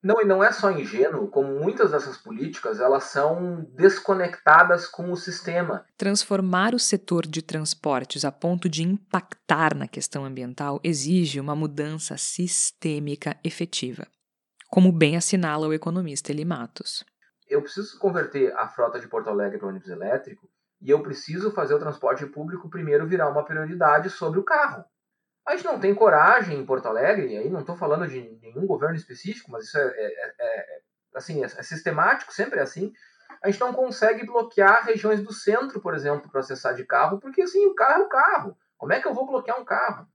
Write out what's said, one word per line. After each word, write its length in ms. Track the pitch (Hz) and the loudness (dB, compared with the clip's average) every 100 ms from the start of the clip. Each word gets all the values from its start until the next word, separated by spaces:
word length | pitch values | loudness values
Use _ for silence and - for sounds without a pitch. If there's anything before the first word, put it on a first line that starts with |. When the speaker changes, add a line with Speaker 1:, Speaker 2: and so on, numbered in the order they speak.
Speaker 1:
Não, 180 | 196 226 | 4 4
e 40 | 202 | 4
não 180 | 190 | 6
é 80 | 214 | 4
só 180 | 233 202 | 4 0
ingênuo, 580 | 165 - 214 170 147 202 | 0 -4 0 0 0 -2
como 300 | 143 139 139 | -2 -2 -2
muitas 340 | 165 - 147 | -2 2 2
dessas 260 | 147 135 127 | 2 -4 -14
políticas, 600 | 113 110 151 - 117 107 | -14 -10 -8 -6 -6 0
elas 260 | 127 139 | 2 2
são 640 | - 139 147 175 180 170 151 | 0 0 0 0 -4 -6 -10
desconectadas 1120 | 127 190 190 - 190 175 - - 160 175 175 - | 4 4 4 -2 0 0 2 8 8 8 4 0
com 240 | - 175 | -10 -6
o 60 | 180 | -6
sistema. 720 | 185 160 - 170 170 113 _ _ | -6 -8 -4 -2 -2 -6 _ _
Speaker 2:
Transformar 760 | 196 202 - 196 190 180 208 | 0 0 0 0 2 2 2
o 40 | 247 | 2
setor 480 | - 196 - 170 165 | 0 0 0 0 0
de 140 | 160 | -6
transportes 840 | 160 156 151 - 156 135 131 143 | -6 -6 -4 -4 0 0 -2 -4
a 80 | 139 | -4
ponto 380 | - 170 180 180 | -2 -2 0 -2
de 140 | 156 | -2
impactar 920 | 165 202 _ 185 - - - 156 156 | 0 -2 _ -4 -4 -20 0 2 2
na 140 | 147 131 | 0 -6
questão 380 | - - 143 139 | -8 -8 -8 -8
ambiental 520 | 131 123 127 143 139 | -8 -10 -6 -6 -4
exige 560 | - 151 139 180 160 139 | -2 -2 2 2 2 -2
uma 160 | 139 147 | -4 -2
mudança 600 | 156 143 151 156 - 143 | -2 -4 -6 -6 -10 -8
sistêmica 1160 | - - 175 - - _ 165 147 147 143 - - | -8 -4 -2 0 -2 _ -4 -4 -4 -6 -6 -6
efetiva, 640 | 165 - 170 - 127 - - _ _ _ _ _ _ | -8 -6 -6 -4 -8 -10 -16 _ _ _ _ _ _
como 240 | - 185 | 6 6
bem 240 | 165 151 170 | 6 4 4
assinala 500 | - 185 165 151 156 | 0 0 0 0 0
o 60 | |
economista 600 | 156 170 175 170 139 - | 0 -2 -4 -4 -8 -6
Eli 120 | 147 | -4
Matos. 580 | 165 151 117 - - - - _ _ _ _ | -4 -4 -8 -12 -10 -10 -14 _ _ _ _
Speaker 1:
Eu 140 | 143 | -2
preciso 360 | 143 196 208 - | -2 -10 -12 -2
converter 540 | 196 175 - 139 127 - | -2 0 -4 0 0 0
a 120 | 110 | -6
frota 320 | - 117 120 | -2 -2 -2
de 80 | 110 | -8
Porto 200 | 113 107 | -8 -4
Alegre 300 | 101 101 104 | -2 -2 -4
para 100 | 98 | -10
ônibus 200 | 95 92 | -10 -12
elétrico 600 | 87 95 131 - - _ _ _ _ | -10 -4 -4 -6 -20 _ _ _ _
e 80 | 131 | 0
eu 120 | 147 | 2
preciso 480 | 143 135 - 170 208 | 2 -12 -10 -6 -4
fazer 240 | 208 143 | -4 0
o 40 | 147 | 0
transporte 480 | 156 139 131 131 135 | 0 -4 -2 -2 -6
público 420 | 147 160 175 170 | -10 -10 -12 -12
primeiro 380 | 175 156 147 160 | -10 0 0 2
virar 240 | 180 151 | 0 0
uma 140 | 143 | -2
prioridade 680 | 151 156 156 175 160 147 180 | -4 -8 -8 2 4 4 2
sobre 280 | - 165 170 | -6 -2 -2
o 60 | |
carro. 400 | 202 302 285 - - _ _ _ _ _ - | 2 2 2 -2 -16 _ _ _ _ _ -6
A 80 | |
gente 120 | 359 359 | -4 -2
não 120 | 233 | 0
tem 160 | 190 | 0
coragem 640 | 202 214 151 170 240 190 147 | 6 6 8 8 6 2 -6
em 60 | |
Porto 220 | 127 131 120 | -2 -2 0
Alegre, 480 | 110 147 208 131 | 0 2 2 -2
e 20 | 107 | -4
aí 140 | 123 | -4
não 120 | 180 | -6
tô 140 | 139 175 | -8 -4
falando 320 | 160 - 170 | 0 0 -2
de 100 | 131 113 113 | -8 -14 -20
nenhum 260 | 113 123 190 | -16 -6 -2
governo 300 | 156 151 165 | 0 -2 -4
específico, 560 | - - 185 220 - | -8 -14 -12 -12 -12
mas 140 | 117 110 | -14 -6
isso 100 | 151 | -2
é, 60 | |
é, 40 | 135 | -2
é, 460 | 110 107 - 117 - | -2 -6 -6 -12 -8
é, 240 | 117 110 - 76 _ _ _ | -6 -6 -8 -16 _ _ _
assim, 280 | - 156 156 | -14 -8 -6
é, 20 | |
é 180 | 120 - | -6 -8
sistemático, 680 | - 160 - 156 185 285 - | -12 -6 -4 2 2 2 -2
sempre 280 | - 233 - | -6 -4 -2
é 20 | |
assim. 280 | 135 - 202 - _ _ _ - | -4 -4 -10 -10 _ _ _ -6
A 80 | 196 | -4
gente 100 | 202 | -2
não 140 | 247 | -2
consegue 500 | 247 254 208 220 220 | -2 -4 2 2 2
bloquear 600 | 220 233 226 - 196 226 226 | -2 -2 0 6 8 8 4
regiões 360 | 220 214 214 | 0 2 0
do 120 | 202 | -2
centro, 480 | - - 226 269 208 | -4 0 0 -2 -8
por 120 | 175 | -6
exemplo, 360 | 156 143 147 - | -4 -2 -4 -2
para 100 | 135 | -6
acessar 340 | 131 131 127 | -4 -6 -6
de 120 | 120 - | -6 0
carro, 340 | - 170 202 | 2 2 0
porque, 220 | 269 269 | -2 0
assim, 240 | 359 381 403 | 2 4 4
o 80 | |
carro 300 | 392 247 320 | 4 4 4
é 20 | 403 | 2
o 20 | |
carro. 480 | 262 320 349 202 - _ _ | 4 4 2 -4 -14 _ _
Como 160 | 131 | -2
é 60 | 233 | 0
que 60 | 294 | 0
eu 60 | |
vou 140 | 233 269 | -4 -2
bloquear 340 | 262 - 254 | -4 -4 -6
um 60 | - | -4
carro? 400 | 220 214 196 - | -2 -2 -6 -16